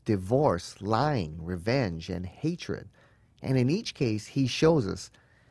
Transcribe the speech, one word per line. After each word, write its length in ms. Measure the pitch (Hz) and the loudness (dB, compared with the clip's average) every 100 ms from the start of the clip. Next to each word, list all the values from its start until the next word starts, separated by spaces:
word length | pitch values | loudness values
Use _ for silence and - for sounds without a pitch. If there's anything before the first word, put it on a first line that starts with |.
divorce, 760 | - 101 95 131 147 87 - - | -2 0 2 4 4 2 -2 -8
lying, 640 | 101 110 147 135 78 80 | -2 2 2 0 -2 -6
revenge, 680 | 82 90 95 135 107 82 80 | -6 -4 0 0 0 -4 -6
and 160 | 87 92 | -6 -8
hatred. 600 | - 156 175 - - - _ - _ _ _ | -6 -6 -6 -6 -8 -8 _ -20 _ _ _
And 160 | - 131 | 0 2
in 120 | 123 | 2
each 240 | 190 - | 0 -4
case, 320 | - 123 107 - | -2 0 -2 -4
he 180 | 139 131 | -2 0
shows 400 | - 156 165 95 | 4 4 4 2
us 240 | 87 - - _ _ _ | -4 -10 -20 _ _ _